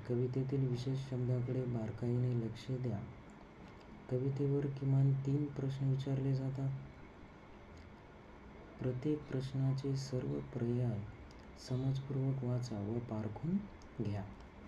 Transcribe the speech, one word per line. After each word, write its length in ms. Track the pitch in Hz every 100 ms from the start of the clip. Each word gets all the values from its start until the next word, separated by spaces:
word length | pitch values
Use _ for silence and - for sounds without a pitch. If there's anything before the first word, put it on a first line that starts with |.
| -
कवितेतील 600 | 120 123 131 131 135 127
विशेष 300 | 123 135 131 -
शब्दाकडे 540 | 123 123 127 127 127
बारकाईने 840 | 127 117 107 107 120 123 123 120 113
लक्ष 200 | - -
द्या. 300 | 127 127 98 - - - - - - - - - - -
कवितेवर 560 | 127 135 135 143 143 139
किमान 460 | - 135 135 139
तीन 340 | 135 139 143 143
प्रश्न 400 | - 135 - 135
विचारले 480 | 131 139 135 135
जातात. 360 | 131 135 135 135 135 - - - - - - - - - - - - - - - - - - - -
प्रत्येक 460 | 127 127 151 151 -
प्रश्नाचे 680 | 135 135 135 135 135 139 135
सर्व 420 | - 127 139 143
पर्याय 600 | 139 120 120 120 123 101 101 - - - - - -
समजपूर्वक 760 | 127 135 135 - 135 135 131
वाचा 360 | 123 123 - 151
व 180 | 127 120
पारखून 580 | 120 110 107 101 156 196 - - - -
घ्या. 200 | 101 101 95 - - -